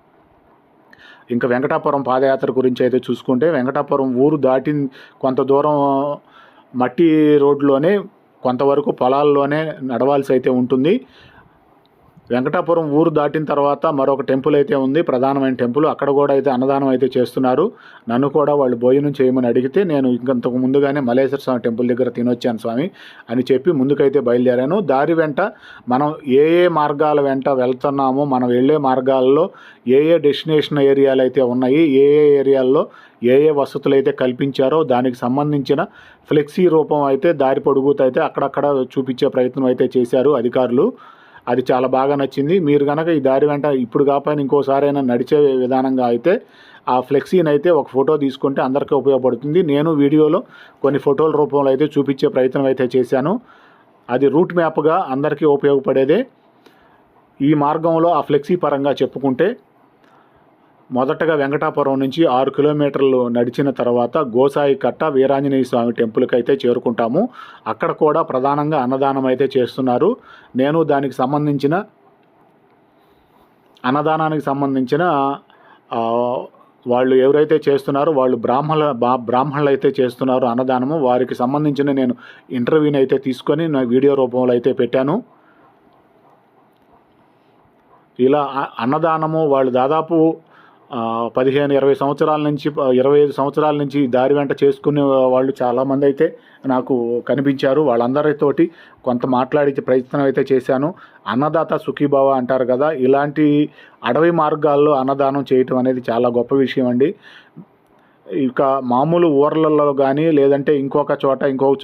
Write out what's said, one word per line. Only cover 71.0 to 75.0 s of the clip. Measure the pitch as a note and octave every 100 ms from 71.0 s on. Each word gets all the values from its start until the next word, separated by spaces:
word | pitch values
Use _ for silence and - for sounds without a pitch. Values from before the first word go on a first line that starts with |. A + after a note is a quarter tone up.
| C#3
సంబంధించిన, | B2+ B2+ D3 D3+ C#3+ C#3 F3 G#3 _ _ _ _ _ _ _ _ _ _ _ _ _ _ _ _ _ _ _
అన్నదానానికి | B2 C#3+ D3+ D#3 D#3 D#3
సంబంధించిన, | C#3 C#3 C#3 C3+ B2 D3+